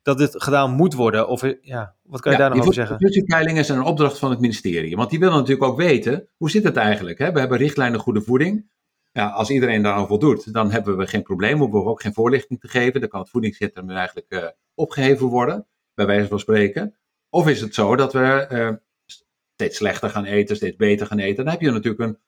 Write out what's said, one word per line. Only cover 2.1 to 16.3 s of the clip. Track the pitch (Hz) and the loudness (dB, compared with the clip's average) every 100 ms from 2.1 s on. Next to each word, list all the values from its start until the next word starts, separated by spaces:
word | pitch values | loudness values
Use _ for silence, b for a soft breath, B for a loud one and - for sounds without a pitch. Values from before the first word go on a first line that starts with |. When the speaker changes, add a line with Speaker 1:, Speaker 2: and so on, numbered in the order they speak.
| 131 | -6
Speaker 1:
kan | 147 | 0
je | 139 | 4
Speaker 2:
Ja, | |
Speaker 1:
daar | 139 127 | 4 4
nog | |
Speaker 2:
die | |
Speaker 1:
over | 127 | 2
zeggen? | 127 110 110 | 2 -2 0
Speaker 2:
voedselconsumptiepeiling | 196 202 190 160 160 160 | 2 2 2 0 0 0
is | 143 | 0
een | 131 143 | 0 0
opdracht | 151 143 139 | 2 0 0
van | 135 | -2
het | 120 | 0
ministerie. | 120 107 95 85 80 90 | 0 -2 -4 -4 -4 -4
Want | 123 | -4
die | 160 | 2
willen | 185 160 | 2 2
natuurlijk | 131 135 135 | 2 2 0
ook | 120 | 2
weten, | 175 123 113 151 - _ | 2 2 2 -4 -8 _
hoe | 156 | 0
zit | 214 | 2
het | 208 127 | 2 2
eigenlijk, | 107 101 90 85 | 2 0 -4 -4
hè? | 156 | -2
We | 156 | 0
hebben | 127 123 | 0 2
richtlijnen | 147 143 123 117 | 0 0 0 0
goede | 120 107 | -2 -2
voeding. | 104 127 170 214 - _ _ _ _ | 0 0 2 -2 -8 _ _ _ _
Ja, | - 104 | -6 -4
als | 101 110 | -2 0
iedereen | 139 120 110 | 2 2 2
daaraan | 104 101 98 | 2 0 0
voldoet, | 208 151 113 - | 2 2 2 -2
dan | 113 107 | -2 0
hebben | 110 101 95 | 0 -2 -4
we | 95 | -2
geen | 104 | -4
probleem. | - 92 107 151 | -4 -2 0 2
Hoeven | 131 104 | 2 0
we | 98 | -2
ook | 113 | -4
geen | 107 | -6
voorlichting | 104 113 131 - 123 | 0 2 2 -2 -12
te | - | -4
geven. | 127 120 127 | 0 0 0
Dan | 110 | -6
kan | 98 | -8
het | 92 | -4
voedingscentrum | 123 110 - 98 - 92 | -2 -2 -4 -8 -6 -10
eigenlijk, | 92 92 - - | -6 -6 -8 -10
eh, | 92 82 - _ - | -8 -8 -14 _ -6
opgeheven | 156 - 131 131 127 | -6 0 2 4 2
worden, | 123 123 202 - _ _ | 0 0 -4 -10 _ _
bij | - 101 | -2 2
wijze | 104 | 2
van | 101 | 0